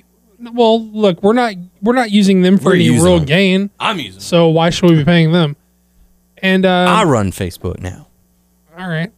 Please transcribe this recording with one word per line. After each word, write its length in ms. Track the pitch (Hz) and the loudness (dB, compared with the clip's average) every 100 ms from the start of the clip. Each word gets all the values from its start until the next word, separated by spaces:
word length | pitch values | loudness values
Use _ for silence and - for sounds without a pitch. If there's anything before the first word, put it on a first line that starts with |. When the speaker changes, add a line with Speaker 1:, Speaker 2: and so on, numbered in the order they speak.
| - _ _ _ 240 | -14 _ _ _ -10
Speaker 1:
well, 280 | 233 226 226 220 | 0 2 0 -2
look, 360 | 214 208 170 | -2 -2 0
we're 120 | 202 | 0
not, 220 | 240 233 190 175 _ | 0 -2 -6 -16 _
we're 140 | 208 254 | -2 -2
not 160 | 226 | 0
using 320 | 202 196 190 | 2 2 2
them 140 | 180 196 | 2 2
for 100 | - | 2
Speaker 2:
We're 80 | 175 | 2
Speaker 1:
any 100 | 165 | 2
Speaker 2:
using 180 | 160 | 2
Speaker 1:
real 140 | 175 175 | 2 2
Speaker 2:
them. 80 | 143 | 0
Speaker 1:
gain. 440 | 170 190 190 202 - | 0 0 0 -4 -6
Speaker 2:
I'm 200 | 214 202 | -6 -6
using 140 | 107 | -10
them. 80 | 92 | -14
Speaker 1:
So 260 | - 175 165 | -4 0 2
why 220 | 160 170 | 2 0
should 200 | 170 175 | 2 2
we 60 | 160 | 2
be 80 | |
paying 300 | 143 170 160 | 2 2 2
them? 240 | 175 151 143 _ _ _ _ _ _ _ _ | 0 -2 -4 _ _ _ _ _ _ _ _
And, 240 | 190 190 185 | -2 0 2
uh, 200 | 180 180 | 2 2
Speaker 2:
I 160 | 202 | 2
run 280 | 185 120 98 | 2 0 -2
Facebook 500 | - 92 - 90 87 | -4 -8 -8 -10 -10
now. 260 | 92 92 - _ _ _ _ _ _ 165 | -12 -14 -20 _ _ _ _ _ _ -14
Speaker 1:
All 100 | 185 | -8
right. 240 | 160 185 | -8 -8